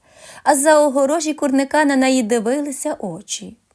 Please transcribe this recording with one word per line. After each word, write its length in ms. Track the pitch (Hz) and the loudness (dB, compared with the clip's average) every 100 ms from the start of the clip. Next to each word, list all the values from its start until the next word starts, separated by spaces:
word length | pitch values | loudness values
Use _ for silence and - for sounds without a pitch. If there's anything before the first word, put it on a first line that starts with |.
| _ _ - - | _ _ -20 -6
А 120 | - 294 | 0 2
за 240 | 302 302 | 4 4
огорожі 540 | 294 262 269 330 311 | 4 2 0 0 -2
курника 520 | 302 285 269 269 294 294 | -4 0 0 0 0 2
на 100 | 269 | 2
неї 280 | 262 262 | 2 0
дивилися 720 | 214 240 214 285 294 262 302 - | 0 -2 -2 -4 -4 -6 -8 -8
очі, 580 | 196 165 - - 190 220 _ | -8 -12 -12 -14 -14 -20 _